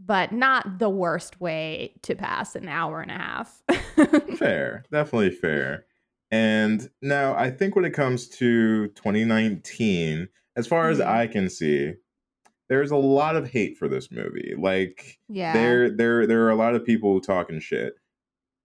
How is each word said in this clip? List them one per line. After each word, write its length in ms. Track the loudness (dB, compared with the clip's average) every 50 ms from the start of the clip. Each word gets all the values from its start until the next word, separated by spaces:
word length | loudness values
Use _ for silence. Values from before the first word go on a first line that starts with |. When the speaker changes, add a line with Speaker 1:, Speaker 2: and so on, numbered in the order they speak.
| -4
Speaker 1:
but 300 | -2 0 0 0 0 -2
not 460 | 0 2 2 2 2 0 -4 -4 -2
the 100 | -2 0
worst 540 | 0 0 -2 -2 -2 -4 -6 -10 -14 -10 -6
way 500 | -6 -6 -4 -6 -6 -8 -8 -10 -12 -14 -12
to 140 | -8 -6 -6
pass 420 | -6 -6 -6 -6 -6 -6 -8 -10
an 120 | -12 -10 -8
hour 340 | -6 -4 -4 -4 -6 -8 -10
and 80 | -10
a 80 | -10 -10
half. 440 | -10 -8 -8 -8 -10 -12 -14 -8 _ -2
<laughs> 720 | -2 -2 -2 -2 2 4 4 6 4 2 2 0 -4 -2
Speaker 2:
Fair. 440 | -2 0 0 0 -2 -4 -6 -10 -10 -4
Definitely 400 | -2 -2 0 0 2 2 2 2
fair. 540 | 2 0 -2 0 0 0 -2 -2 -4 -8 -12 _ _ _ _ _ _ _ _ -2
And 580 | 0 2 2 2 2 2 2 2 0 -2 -4 -8 _ _ -4
now 320 | -2 -2 0 0 0 0
I 140 | 0 -2 -2
think 260 | -2 -2 -2 0 0
when 80 | 0 0
it 60 | 0 0
comes 340 | 0 0 0 0 -2 -4 -8 -6 0
to 500 | 2 4 4 6 4 4 4 2 0 -4
twenty 380 | -6 -6 -4 -2 0 0 2
nineteen, 1040 | 2 2 2 2 0 0 -4 -8 -10 -6 -2 0 0 2 0 0 -2 -2 -4 -6 -10 _ _ _ _ -8
as 100 | -6 -4
far 220 | 0 0 0 2 2
as 120 | 2 0
Speaker 1:
Mm-hmm. 100 | 2 2
Speaker 2:
I 160 | 2 0 0
can 240 | 0 0 -2 -2 -2
see, 420 | -2 -2 0 0 2 0 0 -2 -6 -10 _ _ _ _ _ _ _ _ _ _ _ _ _ -2
there's 200 | 0 0 0 0
a 60 | 0
lot 400 | 2 4 4 4 4 4 2 0
of 140 | -2 -4 -2
hate 260 | -2 -2 -2 -2 -4
for 120 | -4 -6 -4
this 220 | -4 -4 -6 -8
movie. 440 | -10 -10 -10 -8 -8 -10 -10 -8 -6 -2
Like, 600 | -2 0 0 0 0 -2 -6 -12 -20 -20 -20 _ _ -12
Speaker 1:
Yeah. 240 | -10 -6 -4 0 0
Speaker 2:
there, 380 | 2 4 4 4 4 4 2 2
there, 320 | 2 2 2 2 2 4
there 180 | 4 4 4 4
are 40 | 4
a 60 | 4
lot 180 | 4 2 2 2
of 80 | 0 2
people 380 | 2 0 2 4 2 2 2
talking 400 | 2 0 0 -2 -2 -4 -6 -10
shit. 320 | -8 -6 -4 -4 -4 -4 -8 _ _ _ _ _ _ _ _ _ _ _ _ _